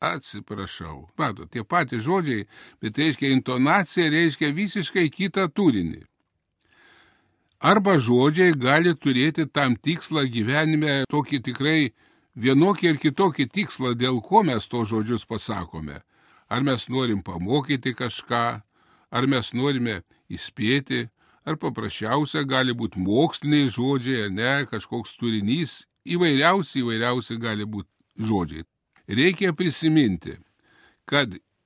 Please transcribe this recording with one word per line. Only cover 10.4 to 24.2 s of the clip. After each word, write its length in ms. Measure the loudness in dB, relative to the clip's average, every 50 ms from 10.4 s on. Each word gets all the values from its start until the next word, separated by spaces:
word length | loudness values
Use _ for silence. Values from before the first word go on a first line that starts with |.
| -2 0 2 2 2 2 2 2 2 0 0 -2 -2 0
tokį 300 | -2 -2 -2 -2 -4 -4 -4
tikrai 460 | -6 -6 -2 0 2 2 2 2 0 -4 _ _ _ _ _ _ _ _
vienokį 520 | -2 2 4 6 6 6 4 4 2 2 0
ir 80 | 0 2
kitokį 460 | 0 0 2 2 2 2 2 0 -4 -2
tikslą, 460 | -2 -4 -4 -4 -4 -4 -2 -2 0
dėl 260 | 0 0 0 0 -2
ko 220 | 0 2 4 4
mes 240 | 4 4 0 -2 -4
to 180 | -4 -4 -4 -2
žodžius 400 | 0 0 -2 0 0 -4 -4 -4
pasakome. 800 | -6 -8 -8 -6 -6 -6 -8 -8 -10 -10 -12 -12 -12 -12 -14 -20 _ _ _ _ _ _ _ _ _
Ar 100 | -4 -2
mes 280 | 0 0 0 -2 -4 -4
norim 340 | -4 -2 0 0 -2 -2
pamokyti 720 | -4 -8 -8 -8 -2 0 0 0 0 -2 -4 -2 -2 -6 -6
kažką, 640 | -4 -6 -8 -8 -10 -6 -2 -2 0 0 -2 -4 -6 -12 _ _ _ _ _ _ _ _ _
ar 180 | -2 0 0
mes 260 | 2 0 0 -2 -4 -4
norime 460 | -2 -2 0 0 -2 -2 -4 -4 -6 -10 _ _ _ _ -12
įspėti, 760 | -10 -10 -10 -12 -8 -4 0 0 0 0 0 -2 -4 -4 -4 -8 -12 _ _ _ _ _ _
ar 100 | -8 -6
paprasčiausia 880 | -4 -4 -6 -6 -6 -8 -8 -6 -6 -2 0 0 0 0 -2 -2 -4 -2
gali 300 | 0 0 0 0 0 -2
būt 220 | -2 -4 -6 -4 -4
moksliniai 720 | -2 2 4 4 2 2 0 -4 0 2 2 4 2 2
žodžiai, 540 | 0 -2 0 0 0 0 -2 -2 -2 -2